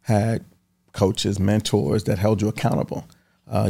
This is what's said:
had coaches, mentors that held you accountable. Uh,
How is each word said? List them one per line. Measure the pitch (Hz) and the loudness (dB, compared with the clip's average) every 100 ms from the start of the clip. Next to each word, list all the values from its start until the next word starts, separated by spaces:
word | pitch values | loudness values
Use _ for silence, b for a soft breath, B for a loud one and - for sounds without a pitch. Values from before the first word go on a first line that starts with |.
had | - 104 110 113 - _ _ _ _ | 0 0 2 -2 -6 _ _ _ _
coaches, | - 98 - 101 98 | 0 0 2 -2 0
mentors | 95 107 - 104 71 104 | 2 2 2 0 0 -2
that | - 90 | 0 0
held | 104 101 | 2 2
you | 104 | 0
accountable. | - 113 - - - - b b b - | -2 -2 -2 -4 -8 -12 b b b -6
Uh, | 98 101 | -2 4